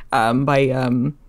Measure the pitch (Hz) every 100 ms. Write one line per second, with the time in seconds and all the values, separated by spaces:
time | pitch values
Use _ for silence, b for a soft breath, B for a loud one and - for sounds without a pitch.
0 | - 131 113 127 143 139 135 127 127 123
1 | 143 -